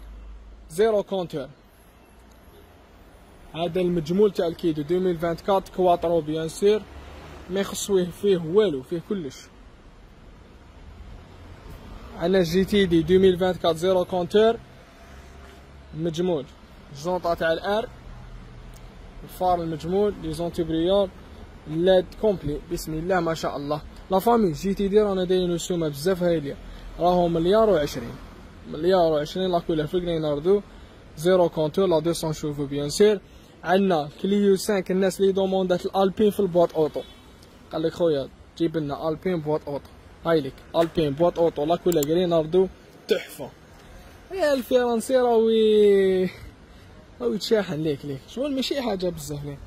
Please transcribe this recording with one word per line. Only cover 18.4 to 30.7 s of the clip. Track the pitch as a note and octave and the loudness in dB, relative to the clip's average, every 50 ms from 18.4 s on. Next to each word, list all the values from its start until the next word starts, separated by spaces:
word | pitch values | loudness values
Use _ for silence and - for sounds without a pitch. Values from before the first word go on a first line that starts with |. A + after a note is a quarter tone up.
| - - - - - - - - - - - - - - - - - | -20 -20 -20 -20 -20 -20 -20 -20 -20 -20 -20 -20 -20 -20 -18 -18 -18
الفار | G#3+ - - F#3 F3+ F3+ F3 | -14 -8 -2 0 0 0 0
المجمول، | E3 E3 D#3+ D3 D#3 E3 F#3 G3 G#3 G#3 G3 - | -2 -4 -6 -6 -6 -2 0 0 0 0 -2 -4
لي | E3 D#3+ | -8 -8
زونتيبريور، | D#3 D#3 E3+ E3+ D#3+ - E3+ D#3+ E3 D#3+ E3 F3+ G3 G3+ G3 F#3+ - - - - - - - - - - - D3+ | -6 -6 -6 -6 -4 -4 -4 -2 -2 -2 0 2 2 2 2 0 -4 -12 -20 -20 -20 -20 -20 -20 -20 -18 -12 -8
لاد | D#3 D#3+ F3 F#3+ F#3 F3+ F3 - - - | -4 0 4 4 4 4 2 0 -4 -2
كومبلي، | - A3 G3 D#3+ - C#3+ D3 C#3+ - - | 0 0 0 0 -4 -6 -6 -6 -8 -8
بسم | D#3 - - D#3+ D#3 | -8 -8 -6 -6 -6
الله | D#3 E3 F3+ F#3+ F3+ | -4 -2 0 0 0
ما | E3+ E3 D#3+ | 0 -2 -2
شاء | D#3 - D#3+ F#2 | -4 -4 -6 -6
الله. | C3+ C#3+ C#3+ D3 C#3+ - - - - - - | -6 -6 -4 -6 -6 -8 -12 -18 -14 -6 -2
لا | F#3 F#3+ | -2 0
فامي، | F3+ A#3 A#3+ A#3 G#3+ F3 | 2 4 4 4 2 2
جي | D3 C#3 - G3 F#3+ | 0 -2 -2 -2 -2
تي | - G3+ F#3+ | 0 0 2
دي | F#3+ G#3+ | 4 4
رانا | G#3+ G#3 F#3+ F#3+ F3+ | 2 2 0 -2 0
دايرين | F3 F#3 F#3 F#3 F3 | 0 0 0 0 0
السومة | F3 E3 - - F3+ E3+ E3 D3+ | -2 -4 -4 -4 -4 -2 -2 -4
بزاف | D3 C#3 C#3+ F#3 F#3+ F3 | -4 -2 -2 -2 0 0
هايلين، | F3+ F3 E3+ D#3+ C#3+ C#3 B2+ - - - - - - - - - | 2 0 0 0 -2 -6 -10 -12 -14 -16 -16 -16 -16 -14 -4 0
راهو | E3 F3 F3+ F3+ F3 E3+ | 2 2 4 4 2 2
مليار | E3+ E3 E3 F3 G3+ A3 A3 G#3+ | 2 2 2 4 4 4 4 4
وعشرين، | F#3+ D#3 C#3+ D3 - C#3 A#2 A#2+ C3 - - - - - - - - - - - | 4 2 2 -2 -4 -8 -10 -12 -14 -16 -18 -20 -20 -20 -20 -20 -20 -20 -16 -12
مليار | - D3+ D#3+ F3+ F#3+ F#3 E3+ D#3+ | -8 -2 0 2 4 4 4 4
وعشرين، | D#3 D3 D3+ D3+ - F#3 F#3+ F#3 | 2 0 -2 -4 -4 -4 -2 0
لا | F3 E3+ | 0 -2
كولار | - - E3+ D#3 D3+ | 0 -2 -2 -2 -2
في | D3 - F3+ | -2 -2 -4
جريناردو، | F3 F3 E3+ D#3+ D#3 D3+ D3 D3 D3+ F#3 G3+ G3+ G3 - | -2 -2 -2 -2 -2 -2 -2 0 2 2 2 2 0 -4